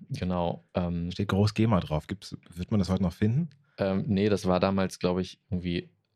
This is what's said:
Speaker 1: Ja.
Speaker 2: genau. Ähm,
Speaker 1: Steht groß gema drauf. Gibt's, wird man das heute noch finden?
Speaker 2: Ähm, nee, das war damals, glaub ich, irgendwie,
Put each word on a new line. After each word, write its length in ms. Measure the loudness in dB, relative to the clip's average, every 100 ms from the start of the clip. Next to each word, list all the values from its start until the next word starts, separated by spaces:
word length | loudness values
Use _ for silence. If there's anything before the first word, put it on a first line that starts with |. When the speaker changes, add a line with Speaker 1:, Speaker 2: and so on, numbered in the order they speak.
| -12
Speaker 1:
Ja. 100 | -6
Speaker 2:
genau. 460 | -2 0 -2 -4 _
Ähm, 380 | -4 -2 -2 -4
Speaker 1:
Steht 160 | -4 0
groß 260 | 2 2
gema 280 | 4 2 2
drauf. 260 | 0 -2 -4
Gibt's, 300 | -10 -10 -16 -14
wird 220 | -10 -2
man 80 | 0
das 100 | 2
heute 140 | 2
noch 100 | 0
finden? 360 | 0 0 0 -2 -6 _ -4
Speaker 2:
Ähm, 280 | 0 0 0
nee, 220 | 2 2
das 160 | 2 2
war 140 | 2
damals, 360 | 4 2 -2 -2
glaub 220 | -2 0
ich, 200 | -4 -8 -8
irgendwie, 380 | -6 -2 -4 -6 _ _